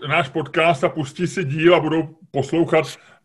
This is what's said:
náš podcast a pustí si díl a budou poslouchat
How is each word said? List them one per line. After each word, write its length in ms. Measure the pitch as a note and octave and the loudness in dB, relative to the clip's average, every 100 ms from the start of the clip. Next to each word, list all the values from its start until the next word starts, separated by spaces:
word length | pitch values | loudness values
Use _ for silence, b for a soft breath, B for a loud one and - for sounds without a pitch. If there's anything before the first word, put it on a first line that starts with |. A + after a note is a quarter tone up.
| C#3 | -4
náš 200 | D3+ - | -2 -2
podcast 560 | E3 D3 - D#3+ E3+ | -4 -4 0 2 2
a 40 | F3 | -2
pustí 380 | E3 C#3 - F3 | -2 -8 -4 -6
si 180 | F#3+ | -4
díl 300 | D#3+ D3+ E3 | -6 2 4
a 60 | F3 | 4
budou 360 | D3+ D#3+ D#3 - _ | 4 -2 -4 -8 _
poslouchat 560 | C#3+ - D#3+ E3+ D#3+ C#3+ - b b | -6 -2 0 2 2 0 -8 b b